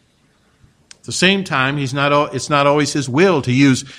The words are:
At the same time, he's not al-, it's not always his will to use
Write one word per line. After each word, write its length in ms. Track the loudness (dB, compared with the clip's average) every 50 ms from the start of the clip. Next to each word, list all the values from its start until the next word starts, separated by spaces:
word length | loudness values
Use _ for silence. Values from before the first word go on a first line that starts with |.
| _ _ _ _ _ _ _ _ _ _ _ _ _ _ _ _ _ _
At 140 | -20 -20 -14
the 60 | -10 -4
same 320 | 0 0 0 0 0 -4
time, 320 | -4 -2 -2 -2 -2 -2
he's 160 | -4 -6 -4 -4
not 180 | -2 0 0
al-, 140 | 2 0 0
it's 240 | -2 -4 -8 -4 -2
not 180 | 0 2 2
always 260 | 2 2 2 0 -2 -2
his 160 | -4 -4 -2
will 320 | 0 2 2 2 2 0 0
to 80 | 0
use 320 | 2 4 4 4 4 2 -2 -10 -18